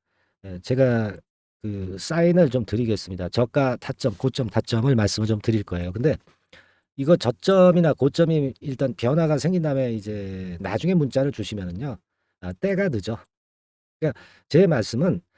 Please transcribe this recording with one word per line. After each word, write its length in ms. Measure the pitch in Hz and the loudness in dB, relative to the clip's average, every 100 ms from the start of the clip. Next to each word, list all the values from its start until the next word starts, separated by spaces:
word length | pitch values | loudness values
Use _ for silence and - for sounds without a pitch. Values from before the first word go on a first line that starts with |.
| _ _ _ _ 98 | _ _ _ _ -14
예, 140 | 90 | -10
제가 540 | - 127 131 117 107 92 - _ _ _ | -2 2 2 2 -2 -6 -18 _ _ _
그 340 | 107 98 92 95 | -8 -8 -8 -8
사인을 500 | - 160 170 175 151 | -4 2 4 6 4
좀 160 | 127 104 | 2 -2
드리겠습니다. 640 | 110 117 104 - 92 90 | -2 0 -2 -4 -8 -4
저가 480 | - 120 143 131 120 | 0 0 2 0 -2
타점, 380 | - - 131 95 | -8 -4 -4 -2
고점 320 | 131 - 113 | -4 -2 -4
타점을 440 | 113 - 117 135 120 | -2 -2 0 2 2
말씀을 320 | 101 - 107 | 2 0 -2
좀 120 | 107 | 0
드릴 220 | - 110 | 0 -2
거예요. 280 | 101 87 87 | -2 -6 -6
근데 240 | 101 127 104 _ _ _ - _ _ _ - | -2 -2 -2 _ _ _ -20 _ _ _ -2
이거 180 | 139 175 | 2 2
저점이나 800 | 117 - - 190 180 175 160 | 2 -2 2 6 6 6 2
고점이 600 | - 139 - 165 156 135 - | 2 0 2 2 2 -2 -6
일단 320 | 147 127 135 - | -8 -4 -4 -2
변화가 420 | 117 156 160 147 | 0 2 2 0
생긴 240 | 160 180 | 0 0
다음에 320 | 156 135 127 | 0 0 -2
이제 640 | 113 101 104 98 95 92 87 | -4 -6 -8 -8 -8 -8 -8
나중에 340 | 95 110 165 185 | -6 -2 0 2
문자를 360 | 135 131 139 | 0 0 -2
주시면은요. 680 | - 101 104 90 90 143 104 _ _ _ _ | -4 -6 -6 -8 -8 -8 -10 _ _ _ _
아, 120 | 90 | -12
때가 360 | 92 196 190 196 | -4 -2 0 -2
늦어. 280 | 113 98 113 - _ _ _ _ _ _ - | -2 -6 -8 -12 _ _ _ _ _ _ -6
그러니까 200 | 156 - - _ - | -6 -6 -14 _ 0
제 160 | 151 190 | 4 4
말씀은 540 | 135 - 113 180 175 - | 2 -2 -2 0 -2 -6